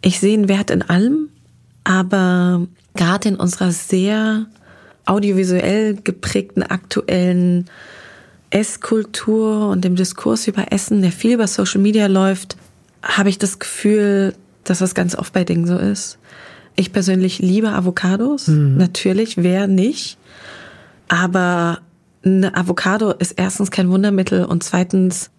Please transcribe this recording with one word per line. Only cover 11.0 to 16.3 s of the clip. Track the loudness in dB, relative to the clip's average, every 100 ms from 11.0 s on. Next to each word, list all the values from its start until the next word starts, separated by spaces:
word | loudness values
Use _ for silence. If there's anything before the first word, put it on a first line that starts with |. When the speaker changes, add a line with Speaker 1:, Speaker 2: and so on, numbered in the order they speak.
Speaker 1:
der | 2
viel | 0 0
über | 2 0
Social | 0 -2 2
Media | 2 2 2
läuft, | 2 2 0 -6 -16 -18 _ _ _
habe | -6 0 0
ich | 0
das | -4 -6
Gefühl, | -12 -4 0 2 2 2 0 -4 _ _
dass | -4 -2
das | -2
ganz | -2 -4
oft | -4 -4
bei | -2
Dingen | 0 0 0
so | 0
ist. | 0 -2 -8 -14 _